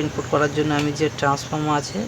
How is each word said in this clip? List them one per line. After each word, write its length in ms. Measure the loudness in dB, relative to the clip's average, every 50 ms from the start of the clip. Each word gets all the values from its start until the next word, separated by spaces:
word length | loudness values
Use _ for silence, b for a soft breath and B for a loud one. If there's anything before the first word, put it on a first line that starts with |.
| 0
ইনপুট 220 | 0 -2 -4 -2 0 2
করার 180 | 2 2 2 2 0
জন্য 140 | 0 2 2 2
আমি 120 | 0 0 0 0
যে 80 | 0 0 0 2
ট্রান্সফর্মার 560 | 2 2 2 0 -2 -4 -4 -2 0 2 0 0
আছে, 160 | 0 -2 -4 -4 -4